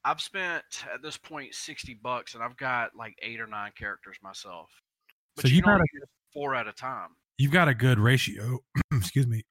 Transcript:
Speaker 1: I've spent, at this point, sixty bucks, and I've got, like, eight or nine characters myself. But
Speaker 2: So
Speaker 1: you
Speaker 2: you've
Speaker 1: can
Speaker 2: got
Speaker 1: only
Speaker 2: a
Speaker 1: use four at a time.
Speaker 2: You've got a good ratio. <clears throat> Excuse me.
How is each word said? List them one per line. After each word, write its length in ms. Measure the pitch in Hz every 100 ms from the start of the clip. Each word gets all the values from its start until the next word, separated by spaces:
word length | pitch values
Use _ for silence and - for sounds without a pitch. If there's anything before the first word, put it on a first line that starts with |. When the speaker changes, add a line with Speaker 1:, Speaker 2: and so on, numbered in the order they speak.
Speaker 1:
I've 180 | 135 156
spent, 420 | - 196 180 165 - - -
at 80 | 120
this 160 | 151 -
point, 380 | - 151 135 -
sixty 400 | - 156 - 113
bucks, 400 | 123 123 - 117
and 80 |
I've 140 | 117 123
got, 380 | 135 123 113 104
like, 220 | 113 -
eight 180 | 113 117
or 80 | 110
nine 240 | 107 104 -
characters 400 | 104 98 95 -
myself. 480 | 98 95 101 87 80 _ _ _ _ _ _ -
But 80 |
Speaker 2:
So 40 | 131
Speaker 1:
you 60 | 151
Speaker 2:
you've 80 |
Speaker 1:
can 80 | 180
Speaker 2:
got 20 | 202
Speaker 1:
only 120 | 160
Speaker 2:
a 60 | 143
Speaker 1:
use 100 | - _ _
four 200 | 147 139 131
at 120 | 110
a 60 |
time. 360 | - 127 120 85 _ _ -
Speaker 2:
You've 140 | 139
got 160 | 175 160
a 60 |
good 260 | 117 127 117
ratio. 600 | 113 131 - - 113 123 _ -
<clears throat> 180 | -
Excuse 340 | 131 90 135 123
me. 160 | 113 -